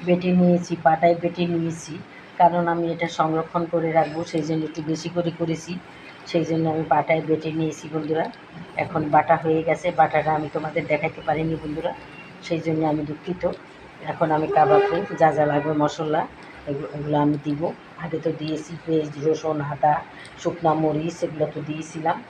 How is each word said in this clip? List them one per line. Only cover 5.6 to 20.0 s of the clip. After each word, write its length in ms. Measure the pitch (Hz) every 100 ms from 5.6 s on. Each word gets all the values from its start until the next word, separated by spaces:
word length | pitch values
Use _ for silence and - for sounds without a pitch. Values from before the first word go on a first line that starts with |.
| - 180 - - - - -
সেই 140 | 175 156
জন্য 160 | 160 160
আমি 100 | 156 156
পাটায় 300 | 151 147 160 151
বেটে 220 | 156 160 156
নিয়েছি 260 | 160 147 160
বন্ধুরা। 300 | 160 147 160 208 - - - - -
এখন 200 | 156 160 151
বাটা 220 | 156 151 160
হয়ে 160 | 160 160 160
গেছে, 180 | 151 180 170
বাটাটা 300 | 156 156 151 156
আমি 100 | 151 160
তোমাদের 260 | 156 156 151
দেখাতে 280 | 151 160 - -
পারিনি 280 | 151 160 160
বন্ধুরা, 300 | 151 151 165 - - - - - -
সেই 140 | 165 160
জন্য 160 | 160 156
আমি 100 | 151 151
দুঃখিত। 320 | 151 - 180 180 - - - - - -
এখন 160 | 147 160 156
আমি 120 | 156 156
কাবাবে 420 | 151 202 202 165 - 151
যা 80 | 160 147
যা 80 | 147
লাগবে 200 | 147 151 151
মশলা, 400 | 147 - 156 151 208 - - - -
এগু-, 200 | 143 143 151
এগুলো 200 | 147 147
আমি 120 | 147 147 151
দিব। 140 | 143 170 247 - -
আগে 140 | 165 156
তো 60 | 160 156
দিয়েছি 320 | 151 151 - 165
পেঁয়াজ, 280 | - 160 151 147
রসুন, 340 | 147 156 160 156 147
আদা, 220 | 143 151 151